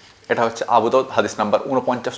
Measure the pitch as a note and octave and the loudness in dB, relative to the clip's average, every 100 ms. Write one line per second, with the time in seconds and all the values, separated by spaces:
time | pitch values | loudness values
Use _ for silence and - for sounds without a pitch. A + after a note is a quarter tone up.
0 | - - - A#2+ A#2 - - A2+ A2+ C3 | -20 -14 -4 0 0 -2 2 2 4 2
1 | C3 A#2 G2+ - G#2 G#2 - C3 B2+ A#2+ | 2 0 -2 -2 0 0 0 -2 -2 -4
2 | B2 | -4